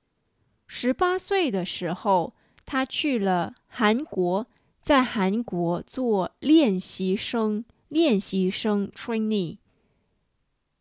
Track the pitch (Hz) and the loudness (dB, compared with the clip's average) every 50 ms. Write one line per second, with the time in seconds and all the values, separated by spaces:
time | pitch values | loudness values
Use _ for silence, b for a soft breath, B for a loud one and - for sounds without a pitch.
0 | _ _ _ _ _ _ _ _ _ _ _ _ _ - - - - 247 262 - | _ _ _ _ _ _ _ _ _ _ _ _ _ -14 -10 -4 -2 -2 0 2
1 | 370 359 359 370 - - 403 392 359 277 190 190 175 180 - - 185 165 175 - | 0 0 0 0 -2 -2 0 0 0 0 0 -2 -4 -4 -6 -6 -6 -6 -6 -2
2 | - 214 196 180 170 233 b b b b b b _ - - 262 262 254 - - | 0 2 2 2 2 -2 b b b b b b _ -6 -4 -4 -4 -4 -4 -4
3 | - 302 269 233 196 196 185 175 170 202 - - _ _ - - 226 214 214 247 | -2 -2 0 0 0 0 0 0 -2 -4 -8 -14 _ _ -4 0 2 2 2 2
4 | 311 - - 185 180 175 180 196 240 - _ _ _ _ _ _ - - 302 269 | -2 -4 -2 -2 0 0 0 -2 -4 -6 _ _ _ _ _ _ 0 4 4 4
5 | 254 226 - 233 190 190 196 226 240 - - 175 175 165 175 170 - - - - | 4 2 0 0 0 0 0 -2 -4 -4 -4 -2 -2 -2 -2 -4 -6 -8 -8 -4
6 | 254 240 214 196 175 - - _ - 262 311 330 302 233 190 185 185 - - - | -2 0 0 0 0 -2 -6 _ 2 4 6 6 6 6 2 0 -2 -4 -4 -2
7 | 190 185 185 202 - - - 233 220 214 214 208 233 - _ _ _ _ 285 311 | -2 0 0 -2 -2 -4 -2 -2 0 0 -2 -4 -6 -10 _ _ _ _ 0 2
8 | 339 311 226 190 - - - 190 185 180 196 - - 220 208 202 202 - - - | 2 4 2 2 0 -2 -2 0 0 0 -2 -2 -2 0 0 0 -2 -4 -8 -10
9 | - - 233 220 220 214 220 208 185 156 - - _ _ _ _ _ _ _ _ | -8 -4 -4 -2 -2 0 0 -2 -2 -4 -6 -12 _ _ _ _ _ _ _ _
10 | _ _ _ _ _ _ _ _ _ _ _ _ _ _ _ _ | _ _ _ _ _ _ _ _ _ _ _ _ _ _ _ _